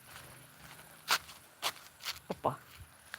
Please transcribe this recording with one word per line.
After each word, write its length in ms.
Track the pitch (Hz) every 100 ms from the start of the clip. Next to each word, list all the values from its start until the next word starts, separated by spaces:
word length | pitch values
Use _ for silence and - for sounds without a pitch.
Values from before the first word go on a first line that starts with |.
| - - - - - - - - - - - - - - - - - - - - - - -
Опа. 280 | - 139 135 - - - - -